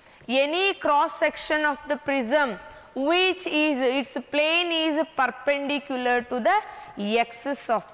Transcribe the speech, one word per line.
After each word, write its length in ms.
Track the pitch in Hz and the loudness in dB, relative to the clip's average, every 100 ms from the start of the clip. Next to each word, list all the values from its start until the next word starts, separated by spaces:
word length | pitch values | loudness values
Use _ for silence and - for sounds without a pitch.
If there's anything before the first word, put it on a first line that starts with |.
| - - - | -20 -16 -2
Any 480 | 262 285 339 392 | 0 2 2 0
cross 440 | 370 311 294 311 - | 0 2 2 2 0
section 440 | 302 - - 302 | -2 -2 -2 0
of 140 | 302 277 277 | 0 -2 -4
the 120 | 285 | -6
prism 600 | - 277 226 294 269 190 - - - 254 | 0 0 2 2 0 -4 -12 -20 -12 -4
which 500 | 277 349 370 370 - | 2 4 2 0 -2
is, 320 | 302 302 269 | 0 2 2
its 480 | 262 269 254 277 - | 2 0 -2 -8 -4
plane 420 | 294 302 339 349 | 0 2 2 0
is 320 | 330 320 294 - - | 0 0 0 -2 0
perpendicular 1040 | 254 233 - 285 277 285 285 262 247 247 | -2 -2 -2 0 0 -4 -4 -2 2 0
to 180 | 240 247 | 0 -2
the 760 | 254 403 - - - - 208 226 | 2 2 0 -14 -16 -6 0 0
axis 500 | 233 - 277 277 - | 0 -4 -6 -6 -2
of 160 | 220 - | -4 -4